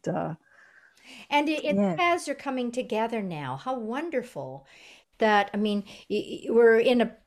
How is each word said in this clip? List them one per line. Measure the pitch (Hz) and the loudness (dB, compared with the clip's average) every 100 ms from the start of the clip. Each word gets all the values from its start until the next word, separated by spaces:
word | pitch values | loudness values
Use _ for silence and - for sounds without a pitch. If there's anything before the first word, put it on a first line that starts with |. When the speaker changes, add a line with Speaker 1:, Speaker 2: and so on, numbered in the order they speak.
| - | -6
Speaker 1:
uh, | 175 160 160 _ _ - - _ _ - - - | -4 -4 -8 _ _ -20 -20 _ _ -20 -20 -2
Speaker 2:
And | 294 294 | 0 0
it, | 302 302 | -2 0
it | 294 | 2
Speaker 1:
yeah. | 240 170 | 2 2
Speaker 2:
paths | 349 349 302 | 2 0 -2
are | 277 | -8
coming | 277 254 240 | -6 -4 -4
together | 247 202 220 226 226 | -4 -4 -2 -2 -4
now. | 190 156 135 135 | -6 -6 -6 -8
How | 262 | -6
wonderful | 262 220 262 339 269 240 156 131 135 - - - - _ _ | -6 -6 -6 -4 -6 -6 -10 -12 -14 -18 -20 -20 -20 _ _
that, | 220 208 202 | 4 4 2
I | 208 | -2
mean, | 208 208 - - - | -2 -2 -6 -16 -6
y-, | 208 - - | -6 -4 -10
y-, | - | 0
we're | 226 233 226 | 6 6 6
in | 233 247 | 4 4
a | 226 - | 2 -2